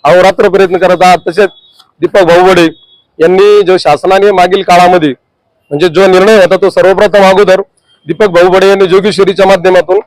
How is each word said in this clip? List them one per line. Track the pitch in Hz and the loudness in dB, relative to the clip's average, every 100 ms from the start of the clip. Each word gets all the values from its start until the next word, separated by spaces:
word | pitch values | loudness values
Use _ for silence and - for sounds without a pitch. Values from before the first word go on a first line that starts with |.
अहोरात्र | 147 180 185 196 202 | 0 2 0 0 -2
प्रयत्न | 190 190 180 | 0 -2 -2
करत | 180 180 | -2 0
आहात. | 185 175 185 | 2 0 -2
तसेच | 170 196 _ _ _ _ _ | -4 -4 _ _ _ _ _
दीपक | 170 208 | -4 -2
भाऊबडे | 170 170 185 180 165 - _ _ _ - | 2 2 2 2 -2 -4 _ _ _ -4
यांनी | 160 185 202 208 | 0 2 2 2
जो | 175 185 | 0 -2
शासनाने | 170 147 180 190 202 | -2 -2 0 0 0
मागील | 190 180 196 | 0 0 -2
काळामध्ये | 185 175 180 180 156 127 _ _ _ _ _ | 0 0 2 0 -2 -6 _ _ _ _ _
म्हणजे | 147 175 | -4 -4
जो | 156 196 | 0 0
निर्णय | 185 196 220 | 2 2 2
होता | 175 185 | 2 0
तो | 196 | -2
सर्वप्रथम | 185 175 185 208 208 | 0 0 0 0 0
अगोदर | 190 190 196 190 196 _ _ _ - | 2 2 0 0 -4 _ _ _ -12
दीपक | 175 214 | -4 -2
भाऊबडे | 175 180 185 190 | 0 2 2 0
यांनी | 196 185 | 0 2
जोगेश्वरीच्या | 190 202 185 190 196 196 | 0 -2 -2 -2 0 0
माध्यमातून | 190 180 185 175 370 | 0 0 -2 0 -4